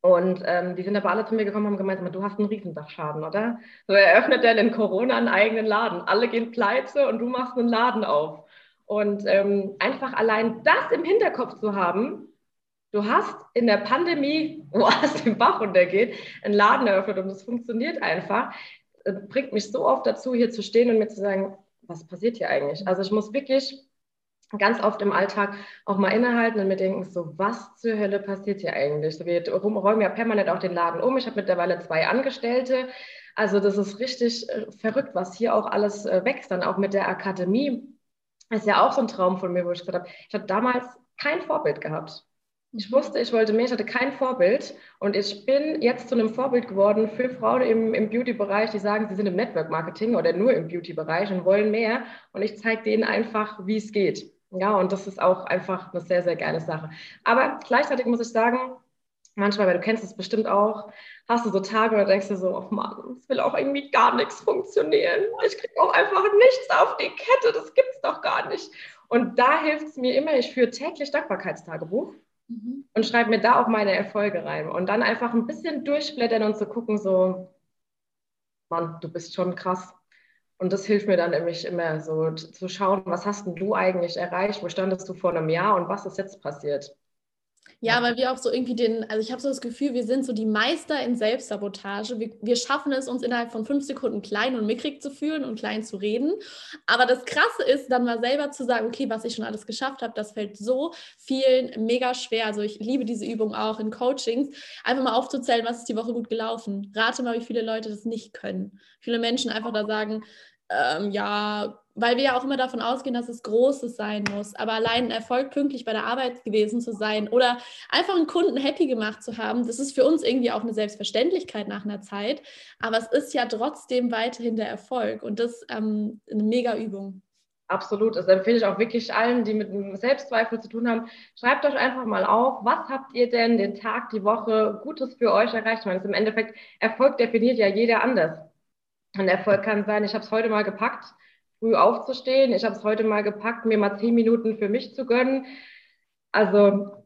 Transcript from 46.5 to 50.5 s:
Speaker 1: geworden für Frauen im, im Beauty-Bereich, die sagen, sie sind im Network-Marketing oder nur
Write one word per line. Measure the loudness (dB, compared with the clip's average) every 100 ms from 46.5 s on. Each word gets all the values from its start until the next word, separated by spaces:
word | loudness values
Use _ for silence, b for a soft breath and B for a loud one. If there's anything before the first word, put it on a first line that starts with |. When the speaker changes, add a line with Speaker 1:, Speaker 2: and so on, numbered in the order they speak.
| 0 0
Speaker 1:
geworden | 2 4 4 0
für | 0 -4
Frauen | 0 2 2
im, | 4 2 2
im | 0 0
Beauty-Bereich, | 0 -2 -2 0 0 0
die | -2
sagen, | -2 -2 -2
sie | -2
sind | -2
im | 0
Network-Marketing | -2 -2 -2 -4 -4 -4 0 2
oder | 2
nur | 2 2